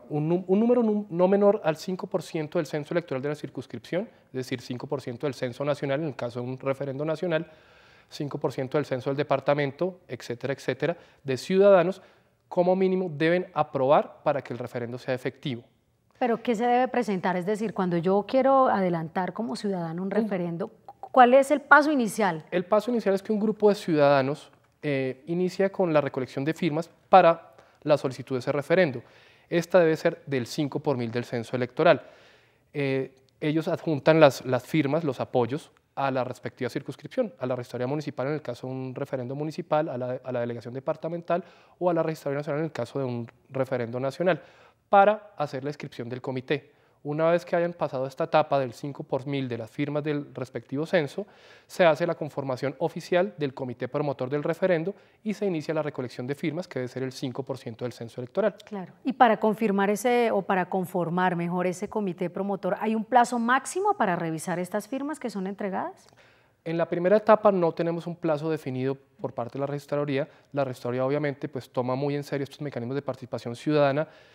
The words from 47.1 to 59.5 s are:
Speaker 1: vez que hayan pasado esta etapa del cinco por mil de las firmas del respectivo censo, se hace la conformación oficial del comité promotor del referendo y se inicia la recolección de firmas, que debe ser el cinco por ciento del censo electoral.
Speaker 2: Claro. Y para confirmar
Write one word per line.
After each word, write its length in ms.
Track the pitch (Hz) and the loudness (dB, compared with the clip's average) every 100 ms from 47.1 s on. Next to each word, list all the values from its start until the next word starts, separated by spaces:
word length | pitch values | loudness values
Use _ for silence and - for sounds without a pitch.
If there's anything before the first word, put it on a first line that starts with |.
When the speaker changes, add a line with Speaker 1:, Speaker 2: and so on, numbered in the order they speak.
| 147 165 | 0 2
Speaker 1:
vez 140 | 175 | 2
que 140 | - 175 | 2 0
hayan 160 | 175 | 0
pasado 340 | 170 151 135 135 | -2 -4 -4 -6
esta 160 | - | -4
etapa 340 | 165 156 151 139 | 0 2 4 2
del 100 | 131 | 0
cinco 320 | 113 147 139 | -6 -10 -10
por 240 | 151 139 127 | -6 -6 -4
mil 220 | 139 131 | -4 -4
de 80 | 117 | -6
las 120 | 113 | -8
firmas 360 | - 143 147 151 | -4 -4 -2 -2
del 280 | 147 143 | -4 -6
respectivo 520 | - 127 123 - 135 160 | -10 -10 -10 -8 -6 0
censo, 420 | 185 143 - 202 - - - _ | 0 0 -4 -12 -16 -20 -20 _
se 160 | - | 4
hace 240 | 175 151 170 | 4 4 0
la 80 | 165 | -4
conformación 600 | 151 - 135 127 135 143 | -6 -6 -6 -4 -4 -2
oficial 540 | 160 - - 180 196 202 | -4 -4 0 2 2 -2
del 160 | 147 | -6
comité 360 | 120 127 117 123 | -6 -10 -8 -4
promotor 400 | 147 143 135 127 | -2 -2 -4 -4
del 120 | 147 | -2
referendo 540 | 156 165 185 170 165 - _ _ | -2 0 2 2 0 -8 _ _
y 120 | 220 | -8
se 120 | 196 202 | -4 -2
inicia 280 | 165 147 | -2 -2
la 80 | 160 | -4
recolección 440 | 147 - 127 - 123 | -4 -6 -8 -8 -8
de 60 | |
firmas, 320 | 143 165 151 - | -6 -4 -6 -6
que 140 | 131 | -6
debe 80 | 127 | -6
ser 160 | 127 | -6
el 80 | 131 | -8
cinco 320 | 127 139 120 | -6 -6 -6
por 140 | 131 131 | -8 -10
ciento 260 | - 110 | -10 -10
del 80 | 120 | -10
censo 300 | - 117 - | -10 -12 -12
electoral. 340 | 123 - 214 - | -6 -2 -2 -2
Speaker 2:
Claro. 300 | - 202 175 - | -10 -12 -12 -10
Y 80 | - | -8
para 240 | - 240 214 | 2 4 4
confirmar 540 | 220 | 0